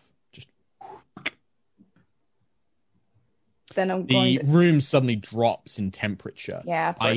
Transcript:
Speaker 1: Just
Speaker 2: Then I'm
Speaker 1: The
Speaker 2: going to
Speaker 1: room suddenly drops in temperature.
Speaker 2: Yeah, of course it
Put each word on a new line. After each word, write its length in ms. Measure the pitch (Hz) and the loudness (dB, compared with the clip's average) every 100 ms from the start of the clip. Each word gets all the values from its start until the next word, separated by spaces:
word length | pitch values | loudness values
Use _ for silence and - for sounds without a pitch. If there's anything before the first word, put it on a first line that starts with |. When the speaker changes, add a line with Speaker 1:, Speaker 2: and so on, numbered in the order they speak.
| _ _ _ | _ _ _
Speaker 1:
Just 160 | - - _ _ _ - - _ - - - _ _ _ _ _ _ _ _ _ _ _ _ _ _ _ _ _ _ _ _ _ _ _ | -20 -20 _ _ _ -20 -20 _ -16 -14 -14 _ _ _ _ _ _ _ _ _ _ _ _ _ _ _ _ _ _ _ _ _ _ _
Speaker 2:
Then 180 | - 190 | -4 -2
I'm 140 | 185 180 | -2 0
Speaker 1:
The 80 | |
Speaker 2:
going 260 | 127 127 131 | 2 4 2
to 60 | 139 | 4
Speaker 1:
room 340 | 160 175 156 | 4 6 4
suddenly 360 | 135 143 127 113 | 4 2 2 -2
drops 640 | 95 110 117 92 - - | -4 0 0 0 -8 -6
in 120 | 98 | -6
temperature. 720 | 92 107 95 - - - 92 - | -4 -6 -6 -12 -14 -12 -10 -6
Speaker 2:
Yeah, 240 | 165 165 | -4 -4
of 80 | 175 | -2
course 80 | |
it 40 | 117 | -2